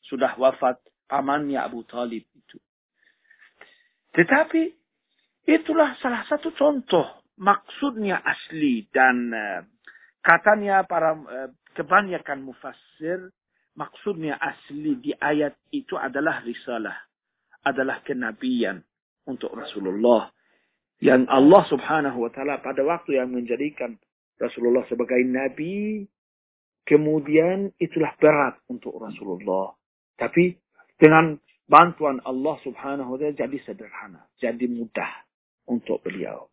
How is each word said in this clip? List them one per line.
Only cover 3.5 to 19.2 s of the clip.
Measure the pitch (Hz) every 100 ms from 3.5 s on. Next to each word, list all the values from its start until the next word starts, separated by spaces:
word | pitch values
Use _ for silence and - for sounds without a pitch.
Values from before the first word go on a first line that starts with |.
| _ - _ _ _ _ -
Tetapi | 233 269 320 320 330 - _ _ _ _ _ _ -
itulah | 320 - 320 294 247
salah | 262 233 -
satu | 294 330 -
contoh | 285 285 - 180 135 - _ _
maksudnya | 196 202 - - 285 226 208 180
asli | - - - 160 147 117 104
dan, | 135 131 123 120
eh, | 113 107 90 87 _ - - _ _
katanya | - 165 208 214 202 196 185
para, | 170 160
eh, | 156 135 123 131 _ _ -
kebanyakan | 156 190 196 170 - 139
mufassir, | 135 120 135 - _ _ 156 185 185 _ _ _ _ -
maksudnya | 151 - - 175 156 143
asli | 147 - - 147 151 131
di | 143
ayat | - 143 151 147 - _
itu | 147 123 170
adalah | 127 127 151 -
risalah, | 120 117 - 117 104 - - _ _ _ _ _
adalah | 139 135 135 127
kenabian | - 131 120 110 127 123 101 95 _ _ _ _